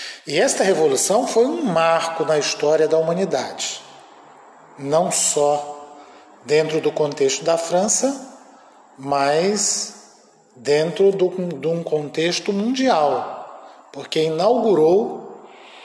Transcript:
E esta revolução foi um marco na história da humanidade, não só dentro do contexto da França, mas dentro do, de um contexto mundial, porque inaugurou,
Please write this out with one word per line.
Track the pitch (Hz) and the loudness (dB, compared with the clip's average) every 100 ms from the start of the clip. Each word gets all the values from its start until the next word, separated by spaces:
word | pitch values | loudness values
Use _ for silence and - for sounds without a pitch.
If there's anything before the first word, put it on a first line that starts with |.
| - - - | -14 -14 -4
E | 147 | 0
esta | 262 - | 2 2
revolução | 196 160 156 131 - 208 269 | 2 4 2 2 2 0 2
foi | 226 254 | 2 2
um | 339 | 0
marco | 262 165 165 165 - - | 0 2 2 2 0 -4
na | 151 151 | 0 0
história | 135 - 147 156 151 | 0 0 2 4 4
da | 160 | 2
humanidade, | 160 175 196 135 - - - - - - - - - - - - - - | 0 0 -2 -4 -4 -8 -10 -10 -16 -20 -20 -20 -20 -20 -20 -20 -20 -12
não | 139 156 - | -2 0 0
só | - - 151 147 147 - - - - - - - - 120 | 0 0 2 2 2 -4 -12 -16 -20 -20 -20 -20 -14 0
dentro | 151 156 156 | 0 2 0
do | 147 | 0
contexto | 147 151 139 135 135 | 0 -2 0 0 0
da | 147 165 | 0 -2
França, | - 175 214 - 262 277 - - - - - - - - | 0 0 0 0 -2 -4 -12 -20 -20 -20 -20 -20 -20 -10
mas | 135 139 139 156 190 208 - - - - - - _ _ _ 131 | -2 0 2 2 2 0 -2 -4 -8 -14 -20 -20 _ _ _ -6
dentro | 123 147 165 160 196 | 0 2 2 2 2
do, | 170 180 180 175 143 | 4 0 -2 -6 -4
de | 151 | -4
um | 170 | -4
contexto | 170 151 147 - 170 165 - | -2 -4 -4 -2 -2 -2 -4
mundial, | 202 220 262 262 170 147 135 - - - - - - - | -2 -2 0 2 2 2 0 -6 -12 -16 -18 -20 -20 -20
porque | - 135 160 | -16 -6 -2
inaugurou, | 160 160 202 247 220 165 156 190 240 - - - - - - - | 0 2 2 2 4 4 4 4 0 -6 -14 -18 -20 -20 -20 -20